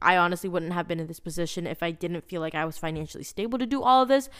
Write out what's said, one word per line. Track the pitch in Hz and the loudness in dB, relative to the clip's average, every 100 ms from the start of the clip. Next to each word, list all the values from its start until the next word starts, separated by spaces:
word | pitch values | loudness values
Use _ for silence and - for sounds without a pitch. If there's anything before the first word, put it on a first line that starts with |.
I | 175 180 | 4 6
honestly | 175 180 190 | 4 2 -2
wouldn't | 175 165 | -4 -2
have | 175 170 | -2 -2
been | 165 | -4
in | 165 | -6
this | 165 | -10
position | 170 156 165 185 170 | -8 -4 -4 -4 -6
if | 165 | -2
I | 170 | -4
didn't | 165 170 170 - | -2 -4 -6 -6
feel | 175 | -6
like | 160 | -4
I | 156 | -2
was | 160 - | -4 -4
financially | 160 160 156 - | -6 -6 -8 -10
stable | 151 - 226 247 | -12 -8 -4 -4
to | 240 | -2
do | 277 | 0
all | 247 262 | 6 6
of | 254 | 6
this. | 269 269 | 4 2